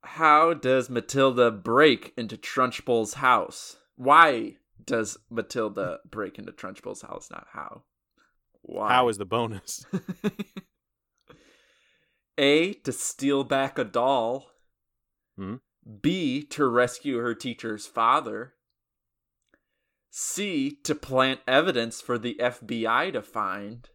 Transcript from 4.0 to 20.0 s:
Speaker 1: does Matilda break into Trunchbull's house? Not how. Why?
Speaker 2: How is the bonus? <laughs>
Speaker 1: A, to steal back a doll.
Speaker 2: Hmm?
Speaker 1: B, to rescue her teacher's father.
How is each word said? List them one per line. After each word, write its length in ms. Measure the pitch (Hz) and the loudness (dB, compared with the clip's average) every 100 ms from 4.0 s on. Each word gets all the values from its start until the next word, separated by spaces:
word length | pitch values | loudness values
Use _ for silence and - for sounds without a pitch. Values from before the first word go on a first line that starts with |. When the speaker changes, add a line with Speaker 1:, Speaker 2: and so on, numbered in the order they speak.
| 127 151 165 123 110 - _ _ | 6 8 8 4 -6 -12 _ _
Speaker 1:
does 360 | - 120 107 - _ | -4 -4 -4 -8 _
Matilda 720 | 113 104 127 107 101 90 85 - | -8 -6 -4 -4 -4 -6 -8 -12
break 300 | 110 98 - | -10 -10 -10
into 120 | 92 | -18
Trunchbull's 520 | 90 95 95 - 104 | -16 -16 -14 -14 -14
house? 260 | - - - | -14 -16 -16
Not 140 | 50 - | -20 -18
how. 300 | - - - _ _ _ _ _ _ _ _ | -16 -16 -18 _ _ _ _ _ _ _ _
Why? 280 | - - 104 | -14 -6 2
Speaker 2:
How 160 | 127 123 | 4 2
is 100 | 104 | 0
the 60 | 98 | -4
bonus? 600 | 110 117 101 - - - | -2 -4 -6 -12 -14 -8
<laughs> 60 | 190 - 180 208 - 202 - _ _ _ _ _ _ _ - _ _ _ _ _ _ _ _ _ - | -10 -8 -6 -6 -6 -14 -14 _ _ _ _ _ _ _ -20 _ _ _ _ _ _ _ _ _ 0
Speaker 1:
A, 360 | 139 147 180 | 4 4 2
to 180 | 208 - | -4 -8
steal 520 | 123 - - 135 139 | -6 -8 -4 0 0
back 340 | 131 135 135 - | 0 -2 -2 -4
a 60 | 113 | -4
doll. 640 | 117 123 139 113 131 - _ _ _ _ _ _ _ _ - | 0 2 2 0 -4 -10 _ _ _ _ _ _ _ _ -14
Speaker 2:
Hmm? 200 | 95 123 _ _ - 104 | -12 -12 _ _ -20 -4
Speaker 1:
B, 400 | 143 185 156 131 147 | -2 0 -2 -4 -8
to 180 | - 139 | 0 2
rescue 540 | 117 123 - 143 123 | 4 0 -2 -6 -4
her 160 | 120 113 | -4 -6
teacher's 500 | 131 117 117 107 - | -8 -10 -8 -10 -8
father. 680 | - 113 139 127 107 123 _ _ _ _ _ _ _ _ _ _ _ _ _ _ _ | 0 2 2 0 -10 -12 _ _ _ _ _ _ _ _ _ _ _ _ _ _ _